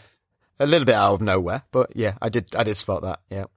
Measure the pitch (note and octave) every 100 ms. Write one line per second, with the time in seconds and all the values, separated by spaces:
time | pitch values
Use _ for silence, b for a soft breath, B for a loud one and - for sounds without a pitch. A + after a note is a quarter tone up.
0 | b b _ _ _ - C#3+ E3 B2 G#2+
1 | G2+ G2 G#2 F#2+ F2 A#2+ - B2+ B2 -
2 | G#2+ G#2 A#2 A2+ F#2 A2 G#2+ G2+ - F#2
3 | F2+ - - G2 G2